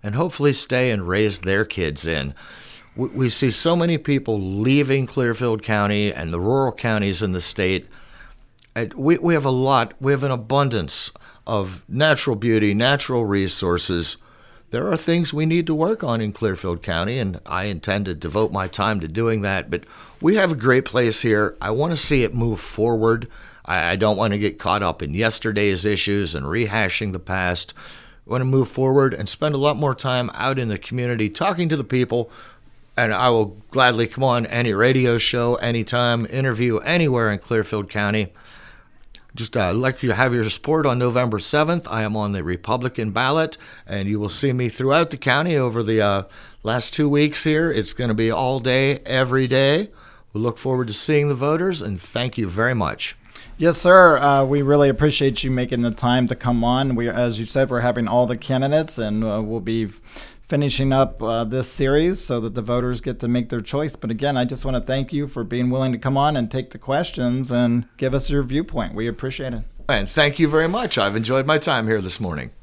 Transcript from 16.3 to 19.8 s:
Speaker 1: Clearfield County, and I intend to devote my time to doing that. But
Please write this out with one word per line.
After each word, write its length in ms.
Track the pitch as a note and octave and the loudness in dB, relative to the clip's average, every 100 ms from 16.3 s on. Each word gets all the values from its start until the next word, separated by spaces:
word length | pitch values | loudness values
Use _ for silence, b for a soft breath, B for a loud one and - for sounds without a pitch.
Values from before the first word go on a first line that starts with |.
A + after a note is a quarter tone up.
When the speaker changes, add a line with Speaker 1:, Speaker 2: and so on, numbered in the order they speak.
Speaker 1:
Clearfield 500 | G2+ A2 F#2 F#2+ F2 | -2 -2 -2 -4 -4
County, 340 | - E2 F#2+ B2+ | -2 -2 -2 -2
and 220 | G2+ F2 | -4 -6
I 200 | - F2+ | -8 -6
intend 420 | G2+ F2 - G2+ F#2+ | -6 -6 -4 -2 -2
to 80 | |
devote 380 | D#2+ E2 E2+ A2 | -6 -4 0 0
my 160 | G2 F#2 | 0 -6
time 320 | - G2+ G#2 | -2 -2 0
to 80 | D#2+ | -4
doing 340 | E2+ A2+ A2 | -2 -2 0
that. 260 | G2+ G2 D#2+ | -2 -4 -4
But 160 | - | -8